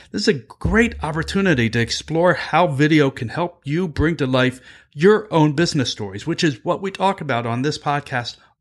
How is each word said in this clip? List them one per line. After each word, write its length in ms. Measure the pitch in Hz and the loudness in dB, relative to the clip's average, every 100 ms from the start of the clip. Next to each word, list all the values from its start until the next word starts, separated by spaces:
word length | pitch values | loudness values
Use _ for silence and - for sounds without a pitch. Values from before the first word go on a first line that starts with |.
| - | -10
This 120 | - | -2
is 40 | 208 | 0
a 60 | |
great 680 | 147 - - - 208 233 - | 0 -4 -6 0 2 0 -2
opportunity 680 | 156 156 156 196 196 135 113 | -6 -6 -4 0 2 2 2
to 100 | 117 | 0
explore 540 | 113 - - 160 180 | -2 -4 -4 0 2
how 340 | 160 - 156 175 | 2 0 2 2
video 420 | 135 151 156 135 | 2 4 4 4
can 200 | - 113 | 0 -8
help 320 | 147 175 - | -4 -6 -6
you 240 | 139 156 185 | -6 -4 -4
bring 300 | 139 151 170 | 0 0 0
to 100 | 131 | 0
life 320 | 131 127 127 - - _ | 2 0 -2 -16 -20 _
your 400 | 147 180 214 - | 2 6 6 2
own 200 | 165 151 | 2 2
business 400 | 143 170 151 123 | 2 0 0 -2
stories, 340 | - 104 98 147 | -4 -10 -8 -6
which 160 | 160 | 0
is 220 | 170 123 165 | 0 0 -4
what 160 | 165 | -4
we 100 | 196 | -4
talk 300 | 190 190 190 | -2 -2 -2
about 240 | 151 120 120 | -2 -2 -2
on 160 | 117 | -2
this 180 | 143 147 | -2 -4
podcast 560 | 147 143 - 127 117 - _ _ | -4 -4 -4 -6 -8 -14 _ _